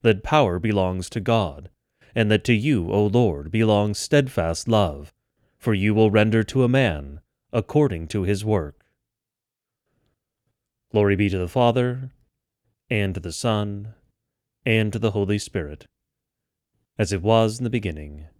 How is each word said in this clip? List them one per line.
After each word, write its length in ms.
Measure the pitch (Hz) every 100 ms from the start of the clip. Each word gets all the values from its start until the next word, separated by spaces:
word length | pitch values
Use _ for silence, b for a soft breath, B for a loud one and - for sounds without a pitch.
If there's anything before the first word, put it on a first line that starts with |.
that 220 | 117 101
power 340 | - 151 117 87
belongs 500 | 107 101 92 92 87
to 100 | 120
God, 500 | 95 113 90 71 82 _ _ b b
and 160 | - 107
that 140 | 107
to 80 | -
you, 380 | 113 131 127 85
O 160 | 101 104
Lord, 440 | 113 117 73 76
belongs 480 | 107 110 104 104 101
steadfast 680 | - 147 131 - 82 85 -
love, 440 | 110 92 71 73 _ _ _ _ _
for 160 | -
you 200 | 104 104
will 160 | 107 110
render 320 | 107 107 110
to 200 | 107 131
a 40 | 120
man 520 | 131 123 76 69 73 _ _ _
according 560 | - 98 147 147 85 80
to 140 | 104
his 220 | 92 101
work. 400 | 107 104 73 - _ _ _ _ _ _ _ _ _ _ _ _ _ _ _ _ _ _ _ _ _
Glory 240 | 107 101 98
be 120 | 101
to 100 | 95
the 100 | 90
Father, 640 | 127 120 120 123 123 131 _ _ _ _ _ _ _ _
and 260 | 107 98
to 60 | 92
the 120 | 87
Son, 640 | 80 123 107 104 101 107 - _ _ _ _ _ _
and 280 | - 110 107
to 60 | 107
the 120 | 110
Holy 280 | 101 98 104
Spirit, 480 | - 98 73 73 - _ _ _ _ _ _ _ _ _ _ -
as 140 | 98
it 100 | 98
was 360 | 95 113 110 113
in 60 |
the 60 | 123
beginning 560 | 120 98 78 73 76 78